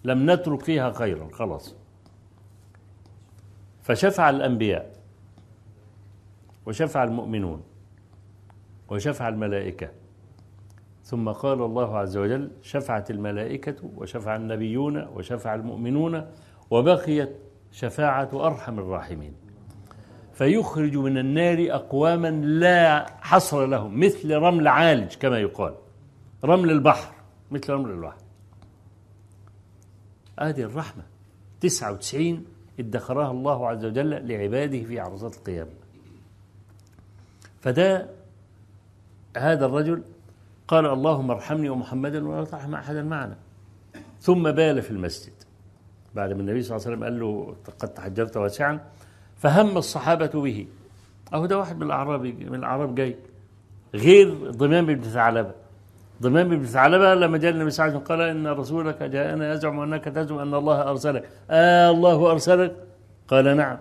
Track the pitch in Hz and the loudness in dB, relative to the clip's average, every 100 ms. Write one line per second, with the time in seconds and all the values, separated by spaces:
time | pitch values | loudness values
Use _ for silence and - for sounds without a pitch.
0 | 127 127 139 175 175 139 - 156 127 107 | 0 0 4 2 2 -4 -2 -2 -2 -2
1 | 110 78 80 - 107 76 - - _ _ | -4 -4 -10 -8 -8 -8 -14 -20 _ _
2 | _ _ _ _ - - - - _ - | _ _ _ _ -20 -20 -20 -20 _ -20
3 | - - - - - - - _ - 113 | -20 -20 -20 -20 -20 -20 -20 _ -4 0
4 | 190 190 156 139 135 117 107 82 - - | 2 4 4 4 0 0 0 -2 -6 -20
5 | - _ - - - - - - - - | -20 _ -20 -20 -20 -20 -20 -20 -20 -20
6 | - - - _ - _ 107 107 156 143 | -20 -20 -20 _ -20 _ -12 -4 -2 0
7 | 123 117 110 110 92 78 - - - - | -2 -2 -6 -6 -6 -8 -14 -20 -20 -20
8 | _ - - - - - - - - 101 | _ -20 -20 -20 -20 -20 -20 -20 -10 -6
9 | 147 143 120 107 107 101 98 87 82 - | -6 -4 -6 -4 -4 -4 -6 -10 -14 -16
10 | - - - - - - - - - - | -20 -20 -20 -20 -20 -20 -20 -20 -20 -20
11 | - 120 110 104 139 131 117 113 117 107 | -10 -6 -6 -4 -2 -2 -2 -2 -4 -4
12 | 98 101 101 131 143 - - 143 131 110 | -4 -4 -2 -4 -8 -16 -8 -8 -4 -6
13 | 101 104 104 104 113 139 147 - 175 - | -6 -8 -8 -8 -8 -10 -10 -12 -16 -16
14 | - 120 107 110 110 110 110 120 147 147 | -14 -10 -6 -6 -6 -6 -4 -4 -4 -6
15 | 151 - 90 120 113 110 113 110 120 139 | -10 -14 -10 -8 -6 -6 -8 -8 -4 -2
16 | 165 165 156 - - - _ 113 143 175 | -2 -4 -10 -20 -20 -20 _ 2 4 2
17 | 156 151 139 - - _ - - 120 131 | 2 -2 -2 -10 -20 _ -20 -10 -8 -2
18 | 151 135 135 139 131 127 - 110 92 90 | -2 -2 -4 -2 -4 -4 -10 -10 -8 -8
19 | - 82 76 69 - - - - - - | -8 -14 -14 -18 -20 -20 -20 -20 -20 -20
20 | - - - - 135 214 - 160 151 139 | -20 -20 -20 0 2 2 0 -2 -2 -2
21 | 135 135 131 151 175 170 170 135 - 139 | -2 -2 0 0 2 2 0 -2 -4 0
22 | 156 170 165 156 147 156 175 175 165 151 | 2 2 -2 -2 0 4 4 6 6 4
23 | - - - 185 - 147 135 131 107 110 | -2 -14 2 2 4 -2 0 0 -2 2
24 | 190 196 151 151 170 170 147 131 165 135 | 2 2 -2 2 4 4 4 6 6 4
25 | 95 - 135 120 101 - 87 - - - | 0 -2 0 0 -2 -2 -6 -6 -20 -20
26 | - _ - - 139 185 175 151 143 - | -20 _ -20 -6 2 4 4 4 6 4
27 | - - - _ _ 143 - 139 127 90 | -2 -20 -20 _ _ -10 -4 -4 -4 -8
28 | 80 - - - - - - _ - _ | -12 -16 -20 -20 -20 -20 -20 _ -20 _
29 | _ - - - - - _ _ _ _ | _ -20 -20 -20 -20 -20 _ _ _ _
30 | - _ _ - 151 135 110 135 156 - | -20 _ _ -8 -6 -6 -8 -10 -12 -16
31 | 80 _ _ _ - - 180 - 110 98 | -20 _ _ _ -20 -4 -2 -2 -6 -8
32 | - 139 170 165 - - - - 113 113 | -8 -4 -2 -4 -10 -20 -20 -12 -8 -8
33 | - 131 143 127 139 131 123 113 113 113 | -4 -4 -4 -4 -4 -2 -4 -4 -4 -2
34 | 151 147 120 107 101 123 147 131 113 117 | -4 -4 -8 -6 -4 -2 -4 -6 -8 -10
35 | 90 95 113 - - 87 80 80 - - | -10 -10 -14 -12 -10 -10 -10 -16 -20 -20
36 | - - - _ _ - _ - _ - | -20 -20 -20 _ _ -20 _ -20 _ -20
37 | _ - - _ - _ 131 127 190 190 | _ -20 -20 _ -20 _ -2 2 2 2
38 | - - - - _ - - - _ _ | -4 -16 -20 -20 _ -20 -20 -20 _ _
39 | _ - - 117 143 160 135 139 151 170 | _ -20 -14 -2 0 2 0 0 -2 -4
40 | - - - _ _ _ - 160 156 131 | -8 -20 -20 _ _ _ 2 2 2 0
41 | 151 143 131 117 - 156 147 127 - 131 | 0 0 -2 -4 -4 -4 -2 -4 -6 -6
42 | 143 151 151 156 156 160 139 151 139 151 | -6 -6 -6 -6 -8 -10 -10 -10 -8 -8
43 | 151 156 120 98 - - - - - - | -6 -8 -8 -14 -20 -20 -20 -20 -20 -20
44 | - - - 180 160 143 156 139 104 104 | -20 -4 2 4 4 2 2 2 -4 -6
45 | 87 - - - - _ - _ _ _ | -6 -8 -18 -20 -20 _ -20 _ _ _
46 | - 104 98 98 98 117 120 110 120 117 | -14 -8 -6 -4 -4 -4 -4 -8 -8 -8
47 | 110 120 113 104 101 - - - 110 - | -6 -4 -4 -6 -10 -16 -20 -12 -12 -10
48 | 98 98 113 113 101 101 143 151 - - | -8 -4 -4 -2 -4 -2 -2 -4 -10 -20
49 | - _ - - 147 165 214 185 135 156 | -20 _ -20 -2 4 6 4 2 -4 -4
50 | 151 165 156 151 139 104 - - - - | 0 0 0 -2 -4 -6 -10 -18 -20 -20
51 | - _ - 156 175 196 180 165 151 139 | -20 _ -8 -6 -2 -2 -4 -6 -4 -4
52 | 139 143 127 120 - 127 123 131 143 123 | -2 -4 -6 -8 -10 -8 -4 -4 -2 -2
53 | 131 123 - - - - _ - _ 104 | -2 -4 -16 -20 -20 -20 _ -20 _ 2
54 | 131 202 190 151 139 117 143 170 165 139 | 10 12 10 4 -8 0 2 4 2 0
55 | 117 117 117 113 98 90 - - - - | -2 2 4 4 -2 -8 -20 -20 -20 -20
56 | - - 123 151 180 165 127 127 139 185 | -20 -4 2 4 4 0 0 6 6 8
57 | 196 185 170 156 170 160 156 143 156 143 | 6 6 4 2 0 0 -2 0 0 -2
58 | 143 165 165 160 156 143 127 165 156 151 | -4 -2 -2 -2 -4 -4 -4 -4 -4 -6
59 | 143 139 151 156 151 156 151 147 147 156 | -6 -4 -2 -2 -4 -2 -4 -4 -4 -6
60 | 147 147 156 151 143 143 151 143 139 135 | -6 -6 -6 -6 -2 -2 2 2 0 -2
61 | 147 131 - - - 160 175 175 175 170 | -2 -4 -6 -20 2 6 8 8 8 8
62 | 175 156 175 160 - 180 180 180 - - | 6 6 4 2 4 4 4 -2 -20 -20
63 | - - - 135 135 143 139 123 | -20 -20 2 4 6 4 0 -4